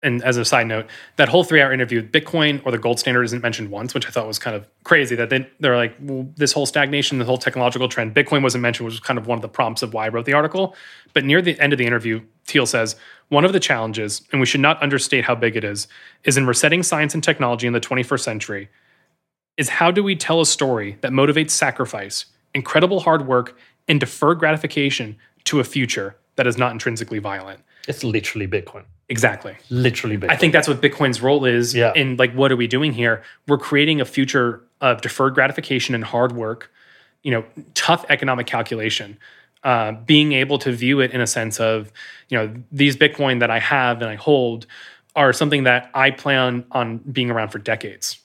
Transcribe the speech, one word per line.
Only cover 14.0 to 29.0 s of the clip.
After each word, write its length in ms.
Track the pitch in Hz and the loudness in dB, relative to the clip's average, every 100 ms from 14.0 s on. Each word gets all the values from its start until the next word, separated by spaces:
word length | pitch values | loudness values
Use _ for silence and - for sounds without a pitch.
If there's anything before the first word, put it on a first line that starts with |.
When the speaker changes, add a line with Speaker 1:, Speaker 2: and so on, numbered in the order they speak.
| 107 - _ | -6 -8 _
Speaker 1:
and 80 | 143 | 0
we 60 | 127 | 0
should 140 | 147 | 4
not 200 | 143 156 | 2 2
understate 440 | 143 139 - 135 117 | 0 0 0 0 0
how 80 | 120 | 0
big 200 | 117 110 | 0 -2
it 80 | |
is, 240 | 104 104 - - - _ | -6 -8 -10 -14 -20 _
is 120 | - 135 | 0 2
in 80 | 131 | 2
resetting 340 | 120 156 165 | 4 2 2
science 300 | 175 156 151 165 | 0 0 0 0
and 80 | |
technology 420 | 151 151 127 120 120 | 0 0 0 0 -2
in 60 | |
the 60 | 120 | -2
twenty-first 440 | - 127 120 135 | -2 -4 -2 -2
century, 460 | - 107 - 104 101 _ _ _ _ _ _ _ _ - | -4 -6 -8 -10 -12 _ _ _ _ _ _ _ _ -6
is 120 | 143 | -4
how 200 | - 170 | 2 2
do 120 | 180 | 4
we 120 | 196 180 | 0 -2
tell 240 | - 165 | 0 2
a 40 | 160 | 2
story 500 | - 135 120 101 104 | 2 0 -2 -4 -6
that 100 | 127 | -2
motivates 400 | 131 143 151 156 | 2 4 4 0
sacrifice, 760 | - 143 - 123 110 98 - - _ _ - | 0 0 -2 -6 -6 -8 -10 -10 _ _ -8
incredible 460 | 120 156 180 190 | 0 2 4 2
hard 260 | 165 160 135 | 2 2 2
work, 300 | 127 120 - _ _ - | 0 0 -10 _ _ 0
and 120 | 147 | 2
deferred 400 | 127 - - 170 | 2 0 2 4
gratification 760 | 156 156 160 - 139 139 110 107 _ _ - | 2 0 -2 -2 -2 -2 -6 -12 _ _ -2
to 140 | 147 | 0
a 40 | |
future 520 | 127 - 123 - 98 - _ - | 0 -2 -2 -4 -6 -12 _ -2
that 100 | 123 | 0
is 100 | 117 | 2
not 140 | 123 | 0
intrinsically 480 | 113 127 113 110 110 | 0 -6 -6 -8 -8
violent?" 400 | 104 98 95 98 _ _ - | -8 -10 -12 -18 _ _ -10
Speaker 2:
It's 160 | 135 | -6
literally 440 | 123 107 98 - 95 | -2 -4 -4 -6 -4
Bitcoin. 360 | 101 92 104 - _ | -4 -6 -18 -20 _